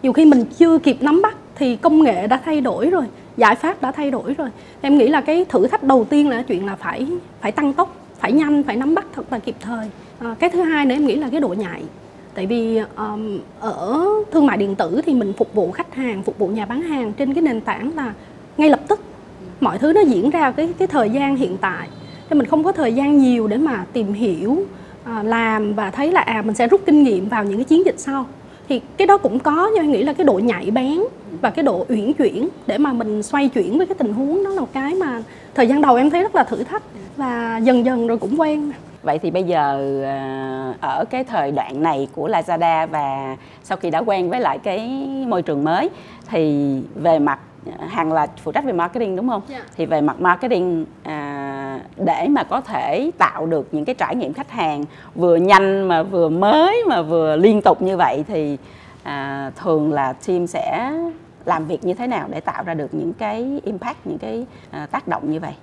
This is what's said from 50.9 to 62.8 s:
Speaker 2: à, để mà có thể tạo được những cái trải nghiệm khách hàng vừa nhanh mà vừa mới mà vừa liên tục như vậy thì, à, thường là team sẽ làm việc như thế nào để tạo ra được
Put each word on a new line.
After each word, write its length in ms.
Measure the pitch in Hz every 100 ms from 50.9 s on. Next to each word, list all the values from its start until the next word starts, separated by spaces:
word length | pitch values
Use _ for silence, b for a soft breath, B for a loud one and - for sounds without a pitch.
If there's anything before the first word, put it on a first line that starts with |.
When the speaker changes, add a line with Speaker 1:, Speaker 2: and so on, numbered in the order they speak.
| -
Speaker 2:
à, 760 | - 151 143 143 139 139 139 - - -
để 300 | 196 - 330
mà 160 | 285
có 180 | 175 240
thể 500 | 269 185 120 165 294 -
tạo 280 | 180 - 160
được 220 | 160 -
những 140 | 151 151
cái 100 | 254
trải 200 | 175 254
nghiệm 180 | -
khách 180 | 156 269
hàng 340 | 233 165 147 147 B B -
vừa 200 | 175 165
nhanh 520 | 185 196 196 196 190
mà 160 | 170
vừa 260 | 165 190 165
mới 540 | 165 202 302 349 453 427
mà 140 | 220
vừa 340 | 156 165 156 151
liên 260 | 202 214
tục 200 | 196 170
như 160 | 185 185
vậy 260 | 151 131 156
thì, 300 | 185 151 139 B B B B
à, 480 | 156 139 139 139 135 -
thường 300 | 190 156 151
là 200 | 147 139 165 -
team 200 | 180 175
sẽ 440 | - - 170 254 311 339 320 - - -
làm 220 | 165 156
việc 160 | 170 180
như 80 |
thế 140 | 180 247
nào 200 | 214 147
để 80 | 156
tạo 240 | 160 -
ra 100 | 180
được 200 | 160